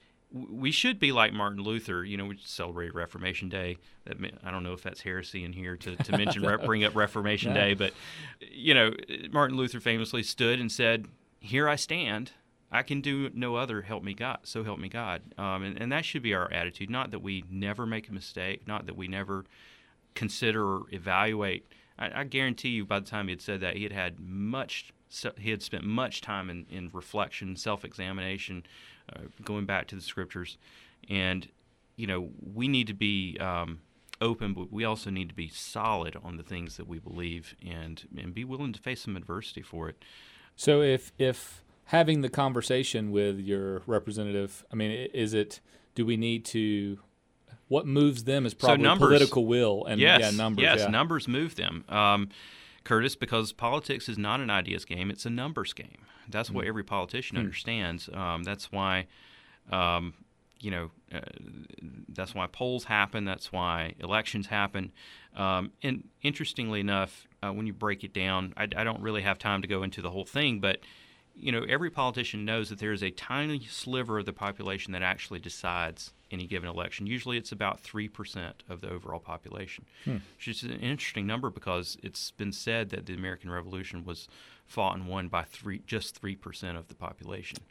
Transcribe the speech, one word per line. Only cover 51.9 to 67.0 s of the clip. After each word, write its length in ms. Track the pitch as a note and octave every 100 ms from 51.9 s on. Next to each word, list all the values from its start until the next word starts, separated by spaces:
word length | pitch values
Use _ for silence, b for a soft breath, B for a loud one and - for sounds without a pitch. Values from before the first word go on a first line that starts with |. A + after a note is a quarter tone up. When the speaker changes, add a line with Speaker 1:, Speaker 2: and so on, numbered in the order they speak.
| G#2 G#2 G2+ G2+ B B B B B -
Speaker 1:
Curtis, 300 | A2+ C3 -
because 360 | A#2+ A#2 A2
politics 560 | - A#2+ D3 - C#3 -
is 100 | G#2
not 220 | G#2 B2+
an 100 | B2+
ideas 360 | G2+ F2+ F2 -
game, 240 | F2+ F#2+
it's 160 | G2 A#2
a 40 |
numbers 440 | A#2+ C#3 D3+ -
game. 320 | - - - - B B
That's 200 | G#2 A#2
what 120 | A#2+
Speaker 2:
Hmm. 60 | G2+
Speaker 1:
every 140 | A2
politician 520 | F#2+ G2+ F2+ B2 - F#2
Speaker 2:
Hmm. 60 |
Speaker 1:
understands. 680 | G2+ F2 - A#2 F2+ F2 -
Um, 300 | G2 F2+ E2+
that's 280 | F2 G2+ -
why, 360 | G2 F#2+ F#2 F#2 b b b b b -
um, 420 | F#2+ F2 F2 F2 - - _ _ -
you 120 | G#2
know, 200 | F2+ E2 - -
uh, 60 | - - - - - - - D#2+ C2 -
that's 240 | - F#2+
why 140 | G2 F2+
polls 380 | - B2+ B2 -
happen. 400 | G#2+ G2+ A2 G2
That's 260 | F#2 -
why 440 | F#2 F2+ E2 D#2+ -
elections 480 | E2+ G#2+ A2 G#2+ G2
happen. 440 | G#2+ G2+ G2 F2+ - B B B -
Um, 360 | F#2+ F#2 G2 -
and 260 | C#3 A2+ - _
interestingly 580 | C#3+ C3+ D#3 - A2+ G#2+
enough, 480 | G2+ G2